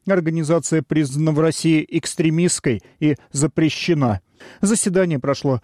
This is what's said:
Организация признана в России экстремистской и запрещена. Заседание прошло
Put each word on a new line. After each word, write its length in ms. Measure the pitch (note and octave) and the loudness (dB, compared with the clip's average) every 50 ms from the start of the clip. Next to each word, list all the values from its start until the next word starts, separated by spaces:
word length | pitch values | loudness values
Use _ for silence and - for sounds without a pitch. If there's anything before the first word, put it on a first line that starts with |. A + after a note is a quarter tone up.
| - | -2
Организация 760 | F#3+ G3 F3+ D#3 D#3+ D#3+ E3 D#3 C#3+ E3+ E3 - - E3 D#3 | 0 0 0 0 0 -2 -2 0 0 0 0 0 0 -2 -2
признана 500 | C3+ - D3+ D#3 D3+ C3 C3+ D3 D#3+ D#3+ | 0 0 0 0 0 0 -2 0 0 0
в 80 | D3 D3+ | 2 2
России 440 | D#3+ D#3+ D3+ - - E3 D#3+ D#3 - - | 2 0 0 0 2 2 2 2 0 -2
экстремистской 920 | - D#3+ - - - - D#3+ E3 D#3 E3 F3 F3 - - - D3 A2+ F#2 - - _ - | -4 -4 -4 -4 -2 -2 0 0 2 2 2 2 0 0 0 -2 -2 -2 -6 -12 _ -2
и 160 | D#3 D3+ C#3 - _ _ | 0 0 0 -2 _ _
запрещена. 880 | - C3+ D3 D3 - - D#3+ D3 - - - F3+ E3+ D3 C3+ A#2 G2+ F#2 - _ _ - - - - - | -2 -2 -2 0 0 0 0 0 0 -2 -2 -2 0 0 0 0 -2 -4 -6 _ _ -20 -20 -20 -8 -2
Заседание 580 | G3+ G3 A#3 - - G#3 F3 F#3+ F#3 F3 D#3 C3 | -2 0 0 0 0 0 0 0 0 0 -2 -2
прошло 440 | - C#3 C#3 - - C#3 B2+ A#2 | -2 -2 -2 -2 -2 -2 -2 -2